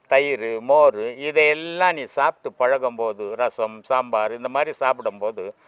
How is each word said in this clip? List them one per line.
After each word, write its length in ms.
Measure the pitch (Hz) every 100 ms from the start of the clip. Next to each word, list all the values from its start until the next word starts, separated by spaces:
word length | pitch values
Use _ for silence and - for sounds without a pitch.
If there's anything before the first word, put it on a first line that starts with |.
| -
தயிர், 540 | 135 143 127 113 113
மோர், 380 | 123 147 147 104 117 123
இதையெல்லாம் 760 | 147 147 151 151 165 170 185
நீ 100 | 160
சாப்பிட்டு 500 | 120 - 147 - 131
பழகும்போது, 840 | - 127 135 127 117 113 104 104 110
ரசம், 480 | 120 - 110 110
சாம்பார் 520 | - 131 123 113 107 120
இந்த 140 | 123
மாதிரி 240 | 135 151
சாப்பிடும்போது 800 | - 131 127 113 101 104 104 95 -